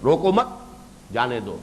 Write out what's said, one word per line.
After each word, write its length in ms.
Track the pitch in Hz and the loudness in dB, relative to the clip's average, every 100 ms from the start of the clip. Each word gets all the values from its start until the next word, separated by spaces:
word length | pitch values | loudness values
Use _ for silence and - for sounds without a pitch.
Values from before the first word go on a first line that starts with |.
रोको 280 | 127 165 190 | 4 4 4
मत, 260 | 196 - - - - - - - | 2 0 -6 -18 -20 -20 -20 -8
जाने 280 | 110 123 120 | -2 -2 -2
दो 180 | 98 82 | -6 -12